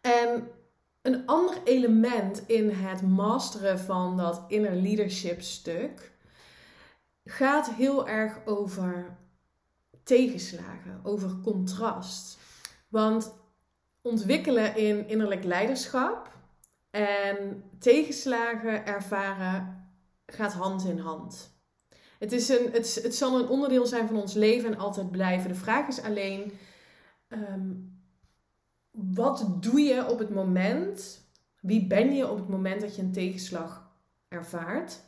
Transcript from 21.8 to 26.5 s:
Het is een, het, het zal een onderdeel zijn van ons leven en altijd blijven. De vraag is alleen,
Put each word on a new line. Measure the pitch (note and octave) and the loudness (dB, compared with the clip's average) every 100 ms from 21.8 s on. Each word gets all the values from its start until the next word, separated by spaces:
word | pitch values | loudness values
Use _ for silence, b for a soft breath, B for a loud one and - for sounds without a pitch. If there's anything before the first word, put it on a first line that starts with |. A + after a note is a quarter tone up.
| _ b b b | _ b b b
Het | G#3+ | -2
is | B3 A3+ | 0 4
een, | B3 A#3+ | 4 4
het, | A#3 A3+ - | 2 0 -4
het | A#3 - | -4 0
zal | C4 B3+ | 2 2
een | - | 2
onderdeel | C4+ C#4 B3+ A#3+ | 2 4 4 4
zijn | A#3+ G#3+ | 0 0
van | G#3+ | -2
ons | G3 | -2
leven | G3+ G#3+ A#3+ A3 | 4 4 4 2
en | G#3 | -2
altijd | G3+ G3 F#3 | -4 -4 -4
blijven. | F3+ F#3 F3+ F#3 | 0 0 0 -2
De | F3+ | -6
vraag | - B3 D4+ | 0 0 0
is | B3+ | -6
alleen, | G#3+ G#3 G3 G3 G3+ | -4 -4 -4 -6 -10